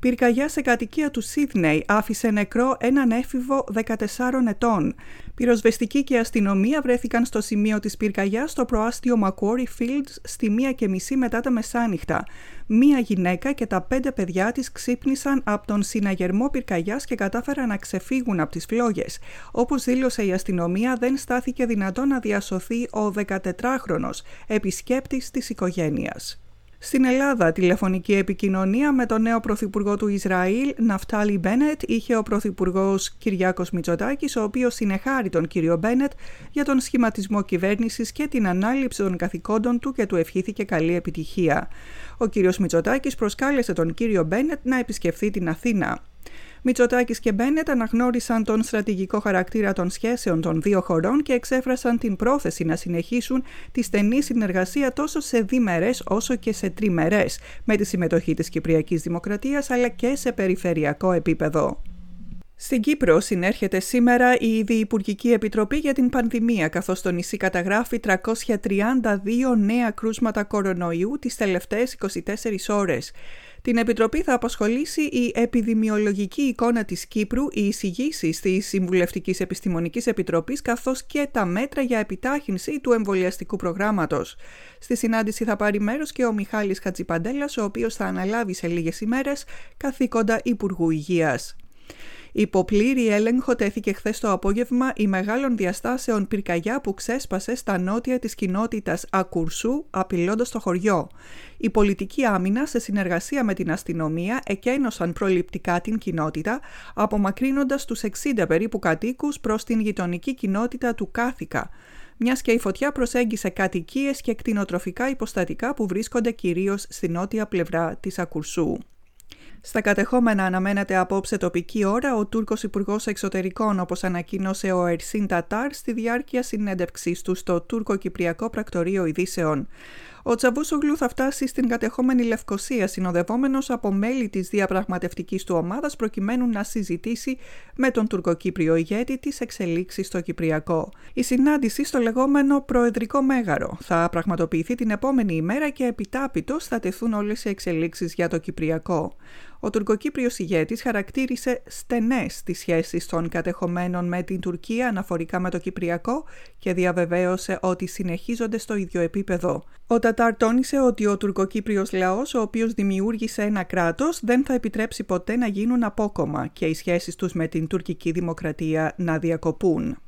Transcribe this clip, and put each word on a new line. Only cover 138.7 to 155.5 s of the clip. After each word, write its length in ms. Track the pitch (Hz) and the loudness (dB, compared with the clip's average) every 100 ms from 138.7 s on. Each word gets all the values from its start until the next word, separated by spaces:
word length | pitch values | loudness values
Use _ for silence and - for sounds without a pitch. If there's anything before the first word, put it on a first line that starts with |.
ηγέτη 440 | 165 160 202 240 262 | 2 2 -2 -2 -4
τις 220 | - 277 | -6 -6
εξελίξεις 640 | 240 - 185 165 185 - 190 | -8 -4 -2 -2 -4 -6 -4
στο 140 | 185 | -4
Κυπριακό. 720 | 175 160 165 156 - 165 165 - - | -6 -2 0 0 0 -2 -2 -10 -12
Η 100 | - | -4
συνάντηση 640 | 247 254 269 302 247 - | 0 4 4 4 2 0
στο 140 | 285 277 | -2 2
λεγόμενο 640 | 226 233 277 285 277 277 | 2 2 4 4 6 2
Προεδρικό 600 | 277 247 240 226 220 277 | 2 4 4 2 0 2
Μέγαρο 540 | 269 262 214 147 - - | 4 2 2 0 0 -6
θα 280 | - 170 170 | 0 2 2
πραγματοποιηθεί 640 | 170 165 170 165 165 160 | 0 0 0 2 0 0
την 160 | 247 226 | -2 0
επόμενη 440 | 208 262 269 208 | 0 2 2 2
ημέρα 340 | 160 160 240 302 | 0 0 0 -2
και 160 | - | 0
επιτάπητος 800 | 247 - 202 254 269 - - 294 | -2 -2 -4 -4 -2 -2 -2 -4
θα 160 | - 233 | -2 -2
τεθούν 320 | 185 185 233 | -2 -2 -2
όλες 320 | 214 208 208 | -2 -2 -4
οι 40 | - | -4
εξελίξεις 640 | 196 - 165 165 - 175 | -4 -2 -2 -2 -4 -8
για 140 | - 170 | -2 0
το 100 | 165 | 0
Κυπριακό. 800 | - 160 156 160 - 170 113 - - - - - | -4 -4 -2 -2 0 -2 -2 -8 -18 -18 -18 -6
Ο 100 | - | -2
τουρκοκύπριος 680 | 220 202 214 302 294 247 - | -2 2 0 0 -2 -2 -2
ηγέτης 440 | 175 180 156 226 | -2 0 0 -2
χαρακτήρισε 800 | - 220 202 - 262 247 - 247 - | -2 -2 -2 -4 -2 -2 -2 -4 -6
στενές 760 | - - 240 226 254 190 - | -16 -2 0 2 2 0 -6
τις 160 | - 175 | -8 -8
σχέσεις 480 | - 165 165 170 - | 0 0 0 -4 -2
των 220 | 165 165 | -2 -2
κατεχομένων 800 | 170 165 175 180 175 180 180 175 | -2 -4 -2 -2 -2 -2 -2 -2
με 140 | 175 | -4
την 180 | 175 190 | -4 -4
Τουρκία 480 | 180 170 - 226 247 | -4 -6 -4 -2 -2
αναφορικά 520 | 202 185 170 165 185 | -2 -4 -4 -4 -2
με 100 | 185 | -2